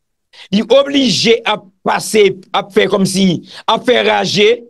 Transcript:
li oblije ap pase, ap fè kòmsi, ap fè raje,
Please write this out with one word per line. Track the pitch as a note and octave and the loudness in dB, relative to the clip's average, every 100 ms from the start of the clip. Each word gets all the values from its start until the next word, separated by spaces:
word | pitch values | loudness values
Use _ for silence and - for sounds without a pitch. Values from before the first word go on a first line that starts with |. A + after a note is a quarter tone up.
| _ _ _ - - | _ _ _ -20 -4
li | G3 | -2
oblije | G3+ C4+ C#4 C#4 B3+ C#3+ F#3+ A#3 | 2 2 2 0 0 0 0 0
ap | G3+ G#3 - _ - | 0 -6 -8 _ -6
pase, | G3+ - G#3+ G3 F#3+ - G3 | -4 -2 2 2 0 -8 -8
ap | G3 G#3+ | -4 -2
fè | G3 | 0
kòmsi, | G3+ F#3+ F#3+ F#3+ D#3 - - - | 0 -2 0 0 0 -6 -12 -4
ap | A3 A#3+ | -4 0
fè | A3+ G#3 | 0 0
raje, | G#3 G3 G3 G#3+ A#3+ | 0 -2 0 2 0